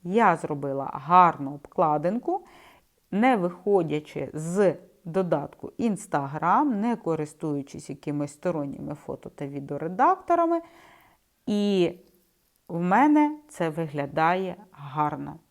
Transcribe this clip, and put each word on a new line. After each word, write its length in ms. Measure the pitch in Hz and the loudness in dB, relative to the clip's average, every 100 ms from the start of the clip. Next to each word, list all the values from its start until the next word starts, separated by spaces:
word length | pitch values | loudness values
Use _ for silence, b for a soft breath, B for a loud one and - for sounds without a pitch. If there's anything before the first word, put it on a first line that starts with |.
я 320 | 175 208 214 165 | 0 4 4 4
зробила 560 | 156 147 139 139 135 | -2 -6 -4 -4 -6
гарну 600 | - 139 180 175 151 135 | -8 4 8 8 4 -8
обкладинку, 880 | 143 - - 165 151 156 226 285 381 B B B B _ _ _ | -10 -8 0 2 2 0 -2 -2 -4 B B B B _ _ _
не 240 | 190 254 233 | 2 2 2
виходячи 920 | 175 175 - 196 160 151 151 147 139 | 0 -4 2 2 2 -4 -6 -10 -8
з 420 | 151 160 185 196 147 - _ 170 | -8 -6 2 2 2 -10 _ -6
додатку 680 | 170 180 160 147 - - - | -2 0 -2 -4 -12 -16 -4
Instagram, 840 | 226 185 - 151 139 147 165 214 | -2 -2 -4 -4 -4 -4 2 2
не 320 | 294 208 226 226 | 2 0 -2 -2
користуючись 960 | - 160 151 - 160 143 139 170 - | -2 -4 -4 -6 -4 -4 -6 -14 -14
якимись 440 | 143 - 147 143 | -10 -6 -6 -6
сторонніми 640 | - 180 165 143 - 143 147 | -6 -6 -4 -6 -8 -12 -12
фото 340 | - 131 - | -12 -12 -12
та 180 | - 143 | -12 -10
відеоредакторами, 1120 | 139 139 143 160 185 294 370 - 349 339 339 339 B B B B B _ _ - | -10 -8 -8 -6 2 2 2 0 0 2 0 -4 B B B B B _ _ -4
і 460 | 208 202 196 170 - _ _ _ _ _ _ _ | 0 2 2 2 -2 _ _ _ _ _ _ _
в 140 | 170 | -4
мене 560 | 180 202 294 302 294 302 _ | 2 4 6 6 4 0 _
це 200 | - 165 | -4 -4
виглядає 840 | 156 160 143 139 156 160 185 190 - - | -2 -6 -4 -4 0 2 2 -2 -8 -18
гарно. 640 | - 143 143 151 143 143 156 _ | -18 -10 -2 -2 -2 -10 -14 _